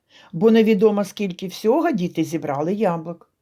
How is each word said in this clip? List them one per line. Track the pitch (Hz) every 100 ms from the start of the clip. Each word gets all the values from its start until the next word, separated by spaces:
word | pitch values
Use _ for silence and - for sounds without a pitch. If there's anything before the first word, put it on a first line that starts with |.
| _ - -
бо | 165 220
невідомо, | 226 220 202 214 208
скільки | 196 - 202 175 185
всього | - 214 302 330
діти | 214 175 170
зібрали | 151 160 147 139 160
яблук. | 208 202 170 160 170 _ _